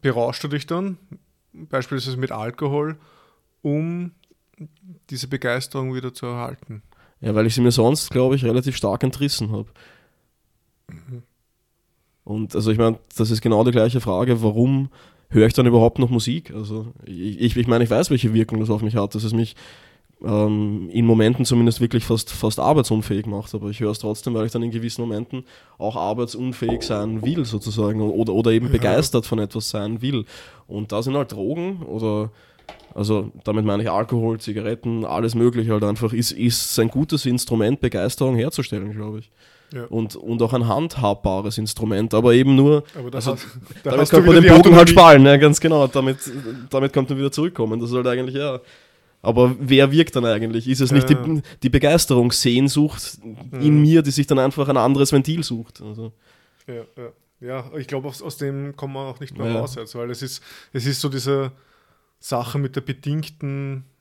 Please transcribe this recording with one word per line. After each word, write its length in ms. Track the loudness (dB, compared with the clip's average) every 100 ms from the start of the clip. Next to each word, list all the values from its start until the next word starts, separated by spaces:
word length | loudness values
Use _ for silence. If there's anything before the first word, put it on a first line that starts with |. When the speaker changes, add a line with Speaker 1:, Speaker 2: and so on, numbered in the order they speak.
Speaker 1:
berauschst 420 | -2 -2 -4 -6
du 40 | -8
dich 180 | -8 -6
dann, 300 | -8 -8 -10 _ -20 _ _ _
beispielsweise 640 | -20 -8 -8 -6 -8 -8 -8
mit 140 | -8
Alkohol, 680 | -8 -12 -8 -6 -4 -6 -10 _ _ _ _ _ _
um 480 | -6 -4 -4 -8 -10 _ _ _ _ _ -20 _ -20 -20 _
diese 180 | -12 -8
Begeisterung 680 | -6 -4 -4 -6 -8 -8 -8
wieder 180 | -10
zu 140 | -12 -12
erhalten? 560 | -10 -12 -14 -18 -20 _ _ _ _
Speaker 2:
Ja, 120 | -4
weil 140 | 0 0
ich 80 | 4
sie 60 |
mir 100 | 2
sonst, 400 | 4 2 0 -2
glaub 220 | -2 0
ich, 100 | 0
relativ 320 | 0 -2 -2 -4
stark 260 | -4 -2
entrissen 480 | -4 -4 -6 -4 -6
hab. 160 | -8 -10 _ -20 _ _ _ _ _ _ _ _ _ _
Speaker 1:
Mhm. 340 | -20 -18 -20 _ _ _ _ _ _ _ _ _ _
Speaker 2:
Und 320 | -10 -8 -6 -4
also 160 | -2
ich 60 | 2
mein, 200 | 0 0 _ -4
das 140 | -2
ist 100 | 0
genau 220 | 2 2
die 80 | 4
gleiche 280 | 2 2 0
Frage, 400 | -4 -4 0 0
warum 460 | 0 0 0 0 -4 _ _ _ _
höre 180 | 2 4
ich 60 |
dann 120 | 4 4
überhaupt 340 | 6 4 2
noch 100 | -2
Musik? 420 | 0 -4 -8 -10
Also 420 | -14 -12 -12 -12 -18 -18
ich, 360 | -12 -10 -2
ich, 160 | -2 0
ich 100 | 0
meine, 160 | 2
ich 60 | 2
weiß, 220 | 0 0
welche 220 | 0 0
Wirkung 260 | 0 0 -2
das 100 | -2
auf 120 | -2
mich 140 | -2 -4
hat, 200 | -4 -6
dass 80 |
es 100 | -4
mich, 220 | -2 -4 -8 -20 -20 _ _ _ _
ähm, 640 | -4 0 0 0 -2 -4 -6
in 160 | 0 4
Momenten 380 | 4 4 2
zumindest 380 | 0 2 2 2
wirklich 240 | -2 -2 -2
fast, 240 | -4 -4
fast 280 | -6 -6 -2
arbeitsunfähig 680 | 0 0 0 -2 -2 -6 -6
macht, 280 | -10 -10 -10
aber 140 | -10
ich 120 | -6
höre 100 | -6
es 80 | -6
trotzdem, 340 | -8 -8 -6 -4
weil 100 | -4
ich 80 |
dann 100 | -6
in 80 | -6
gewissen 300 | -6 -8 -8
Momenten 420 | -8 -8 -10 -14 -16 -20 _ _
auch 200 | -10 -6
arbeitsunfähig 840 | -6 -6 -8 -8 -10 -6 -6 -6
sein 420 | -6 -6 -6 -6 -4
will 180 | -4
sozusagen 560 | -6 -6 -8 -4 -4 -2
oder, 320 | -4 -2 -2
oder 200 | 0 2
eben 160 | 0 0
Speaker 1:
Ja. 40 |
Speaker 2:
begeistert 540 | -2 0 0 0 -4 -4
von 140 | -6
etwas 300 | -6 -8 -8
sein 320 | -8 -8 -8
will. 220 | -6 -6 -8 -16 -20 -20 _
Und 260 | -12 -8
da 100 | -6
sind 120 | -4 -4
halt 160 | -6
Drogen 480 | -6 -6 -6 -8 -10
oder, 480 | -10 -6 -4 -4 -6 -12 _ _ -20 -20 _ -8
also 360 | -2 -2 -4 -10
damit 220 | -6 -2 0
meine 180 | -2
ich 80 | -2
Alkohol, 480 | -4 -2 -2 -2 -4
Zigaretten, 640 | -8 -8 -6 -6 -6 -6
alles 320 | -6 -4 -2 0
mögliche 380 | 0 0 -2
halt 100 | -2
einfach, 300 | -2 -2 -4
ist, 180 | -4 -6
ist 480 | -2 -2 -2 -4 -2
ein 80 | 0
gutes 380 | 0 -2 -4 -2
Instrument, 560 | -4 -2 -2 0 0
Begeisterung 560 | -4 -2 -4 -2 -2 0
herzustellen, 560 | -2 -4 -8 -8 -10
glaub 240 | -10 -12 -12
ich. 120 | -16 _ _ _ _
Speaker 1:
Ja. 120 | -16 -8
Speaker 2:
Und, 300 | -6 -6 -10
und 240 | -8 -2
auch 100 | 0
ein 140 | 0 0
handhabbares 880 | -2 -4 -4 -2 -2 -2 -4 -4 -6
Instrument, 560 | -8 -6 -4 -2 0
aber 200 | 2 6 6
eben 200 | 6 6
nur, 280 | 6 4 -2 -16
Speaker 1:
Aber 120 | -12
da 80 | -8
Speaker 2:
also 140 | -6
Speaker 1:
hast, 140 | -6 -10 -20 -20 -12
da 60 | -4
Speaker 2:
damit 120 | 0
Speaker 1:
hast 80 | 6
Speaker 2:
kann 100 | 8
Speaker 1:
du 60 | 10
Speaker 2:
man 80 | 10
Speaker 1:
wieder 40 | 12
Speaker 2:
den 80 | 12
Speaker 1:
die 40 |
Speaker 2:
Bogen 140 | 12 12
halt 140 | 12
Speaker 1:
Autonomie. 20 |
Speaker 2:
spannen, 340 | 12 12 12 10
ja, 120 | 8
ganz 220 | 6 4
genau, 280 | 2 2 2
damit, 300 | 0 -2 -4 -8 -12 -12 -14 -6
damit 240 | -2 0
kommt 160 | 0 -2
man 80 | -2
wieder 140 | -4
zurückkommen, 480 | -2 -4 -2 -4 -4
das 80 | -4
ist 60 | -2
halt 100 | -2
eigentlich, 280 | -2 -4 -6
ja. 240 | -6 -8 -14 -20 _ _ _ _
Aber 320 | -2 4 4 2
wer 320 | 2 4 6
wirkt 260 | 4 0 0
dann 80 | 0
eigentlich? 420 | -2 -2 -6 -4
Ist 140 | -2
es 100 | 2
nicht 180 | 2 4
Speaker 1:
Ja. 60 | 0
Speaker 2:
die, 180 | 0 -6 -6 -6
die 60 | -2
Begeisterungssehnsucht 1500 | 0 2 2 2 2 2 0 0 2 0 0 -2 -2 -14 -16 -20 -20 -16
in 220 | -2 2 4
Speaker 1:
Mhm. 60 |
Speaker 2:
mir, 200 | 6 4
die 80 | 2
sich 160 | -2 0
dann 100 | 2
einfach 300 | 2 0 0
ein 80 | 2
anderes 340 | 2 2 2
Ventil 300 | 2 0 -4 -6
sucht? 360 | -8 -12 -18
Also. 300 | -18 -14 -16 _ _ _ _ _ -18
Speaker 1:
Ja, 60 | -16
ja. 80 | -16 -18 -20 _ _ _
Ja, 320 | -12 -12 -12 -14
ich 100 | -8
glaub, 160 | -8 -10
aus, 160 | -14
aus 160 | -16 -10
dem 380 | -8 -8 -10 -12
kommt 180 | -12
man 140 | -12 -14
auch 140 | -14
nicht 160 | -16 -10
mehr 100 | -6
Speaker 2:
Ja. 100 | -6
Speaker 1:
raus 140 | -6 -10
jetzt, 200 | -14 -12
weil 160 | -10
es 100 | -10
ist, 220 | -12 -14 -18 -20 -10
es 120 | -6 -4
ist 140 | -4
so 60 | -6
diese 440 | -6 -4 -4 -4 _ _ _ _ _ _ _
Sache 400 | -8 -6 -4 -6
mit 160 | -6 -8
der 60 |
bedingten 1040 | -10 -10 -8 -8 -8 _ -10 -8 -10 -12 -16 _